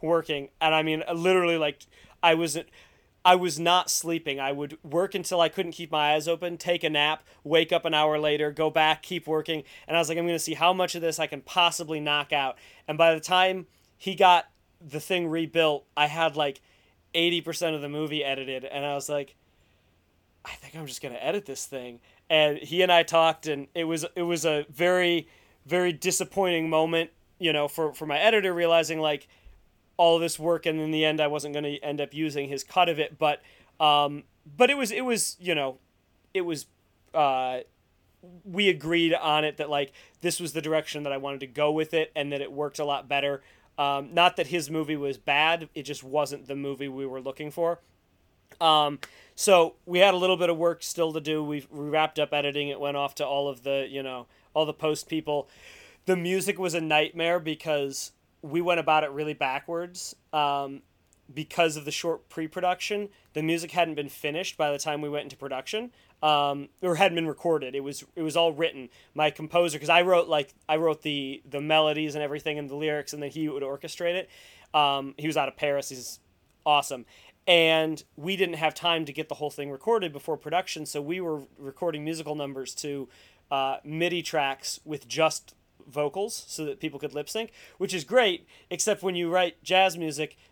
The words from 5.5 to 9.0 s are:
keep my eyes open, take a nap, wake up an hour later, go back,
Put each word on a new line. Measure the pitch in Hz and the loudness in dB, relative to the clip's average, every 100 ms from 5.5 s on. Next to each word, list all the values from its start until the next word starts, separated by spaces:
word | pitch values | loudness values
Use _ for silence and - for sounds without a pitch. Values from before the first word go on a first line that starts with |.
| 190 175 | 0 -6
keep | 160 165 | -8 -6
my | 156 147 | 0 2
eyes | 151 151 | 2 0
open, | 165 175 170 | -4 -4 -6
take | 180 175 | -2 0
a | 160 | 0
nap, | 147 151 156 - _ | 2 2 0 -8 _
wake | 147 165 165 | 2 4 4
up | 175 | 0
an | 165 | 2
hour | 151 156 151 | 2 4 2
later, | 151 151 151 | 2 0 0
go | 147 156 | 0 0
back, | 160 156 156 | 4 4 2